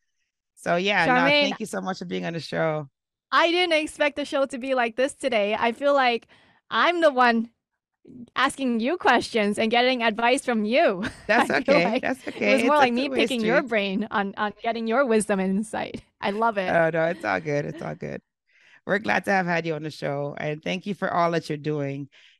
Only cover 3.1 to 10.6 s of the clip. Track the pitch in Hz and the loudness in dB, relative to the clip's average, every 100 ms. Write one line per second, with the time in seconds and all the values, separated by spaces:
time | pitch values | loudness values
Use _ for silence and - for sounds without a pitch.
3.1 | _ _ 269 330 349 359 311 302 - 294 | _ _ 2 2 2 2 2 0 -2 -2
4.1 | 294 285 294 277 262 262 254 233 226 269 | -2 -4 -2 -2 -4 -2 0 0 0 -2
5.1 | - 277 233 202 214 233 233 285 285 254 | -2 -2 0 0 0 0 0 2 4 2
6.1 | 233 - - _ _ _ 220 277 349 320 | 0 -6 -20 _ _ _ 0 2 4 2
7.1 | 254 247 233 226 _ _ _ _ _ - | 6 4 4 -2 _ _ _ _ _ -20
8.1 | 247 240 - 262 - 269 233 233 359 - | -20 -10 0 0 0 -4 -2 -2 0 2
9.1 | 240 - 226 208 208 220 233 247 254 226 | 2 2 0 0 0 0 2 2 2 0
10.1 | 214 233 269 - 233 | 0 0 0 0 -2